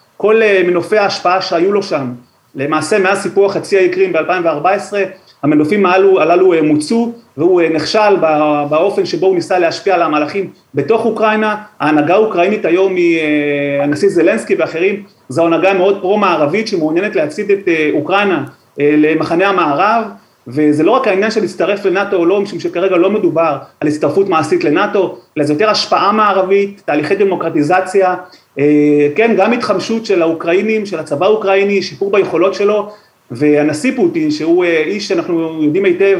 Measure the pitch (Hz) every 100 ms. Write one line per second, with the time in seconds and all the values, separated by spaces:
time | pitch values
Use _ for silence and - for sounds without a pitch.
0 | _ - 202 220 220 190 175 175 170 214
1 | 196 - 180 185 - 170 185 202 196 156
2 | 127 123 - _ _ - 143 156 147 214
3 | 190 196 180 196 196 175 - 190 185 180
4 | 190 165 156 180 165 147 170 202 - 202
5 | 190 - - _ 143 156 151 208 185 185
6 | 196 185 156 175 185 165 151 147 - 233
7 | 233 233 - - 170 180 160 156 - 220
8 | 214 185 160 151 151 147 143 151 190 202
9 | 180 165 185 180 160 185 165 - 202 180
10 | 160 151 151 202 175 - _ 139 135 220
11 | 226 220 214 214 214 208 - - 147 151
12 | 147 196 214 175 180 214 170 175 190 180
13 | 170 165 151 151 147 143 143 143 143 143
14 | 196 165 170 220 - 175 160 165 190 202
15 | - _ - 131 165 165 185 190 175 -
16 | 185 208 190 160 147 196 214 185 156 165
17 | 208 190 151 208 196 196 185 160 151 147
18 | - 196 202 165 127 - _ - 143 151
19 | 151 160 151 170 196 190 156 147 202 233
20 | 208 202 _ _ - 131 151 143 165 247
21 | 254 190 214 220 180 - 175 202 196 185
22 | 202 190 170 202 202 170 175 175 190 180
23 | 190 208 175 156 165 139 - _ 151 147
24 | 147 156 196 160 147 180 156 160 208 208
25 | 180 - - - 143 147 214 208 - 175
26 | 190 214 208 190 185 202 202 - - 151
27 | 147 196 196 175 165 156 147 185 185 202
28 | 185 180 - - _ - 147 147 147 147
29 | 147 147 233 185 208 240 - 190 - 226
30 | 220 185 165 160 170 185 214 220 202 165
31 | 147 147 190 214 190 196 196 202 - -
32 | 196 202 180 160 190 - 202 208 202 -
33 | _ _ _ 123 147 147 147 147 254 254
34 | 175 165 151 147 160 175 175 160 151 202
35 | - 175 165 165 160 160 151 180 196 175
36 | 196 185